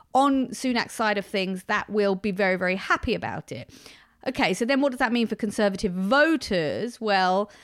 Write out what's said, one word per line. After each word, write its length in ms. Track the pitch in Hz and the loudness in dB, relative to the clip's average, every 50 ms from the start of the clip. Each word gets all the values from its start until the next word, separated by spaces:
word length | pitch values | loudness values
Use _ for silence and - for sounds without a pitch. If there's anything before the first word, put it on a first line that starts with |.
| - _ - | -8 _ 2
on 320 | 254 269 277 269 269 254 240 | 4 4 4 4 2 0 -2
Sunak's 460 | - - - 254 247 233 - - - | -4 -4 -2 -2 0 -2 -2 -4 -4
side 220 | - 226 214 208 | -2 0 0 0
of 80 | 202 196 | -2 -2
things 380 | - - 196 190 185 190 185 - - | -2 -2 -2 -2 -2 -4 -6 -4 -2
that 200 | 208 202 - - | -2 -2 -2 -2
will 280 | 202 214 202 196 196 | 0 0 2 2 0
be 160 | 190 - 214 | 0 -2 -2
very, 240 | 190 190 202 185 185 | 0 0 2 0 2
very 180 | 180 185 180 185 | 0 0 -2 -2
happy 400 | 185 - - 359 - - - 208 | -2 -2 -2 -2 0 0 -2 -2
about 380 | 170 - 113 - - - - | -2 -4 -6 -8 -10 -10 -12
it. 180 | 127 117 - - - - - - - - - _ _ _ - | -12 -14 -14 -16 -20 -20 -20 -20 -20 -20 -20 _ _ _ -8
Okay, 260 | - 254 - 247 170 | -6 -2 0 0 0
so 120 | 185 - 240 | 0 0 0
then 160 | 226 277 262 | 2 2 2
what 100 | 285 285 | 2 0
does 80 | 254 247 | 0 0
that 140 | 269 233 | 0 0
mean 160 | 233 240 226 208 | 2 0 0 0
for 80 | 214 | -2
Conservative 560 | - - 208 - - 214 202 196 196 - 190 | -2 -4 -4 0 0 0 0 0 0 -4 -4
voters? 1080 | 175 185 190 196 254 285 302 320 320 254 - - 208 175 160 143 92 110 196 240 - - | -2 -2 0 2 4 4 4 4 2 0 0 -2 -2 0 0 0 -2 -2 -4 -6 -6 -4
Well, 520 | 220 214 196 190 185 185 185 196 208 208 - - | 0 2 2 4 4 4 4 2 0 -2 -6 -16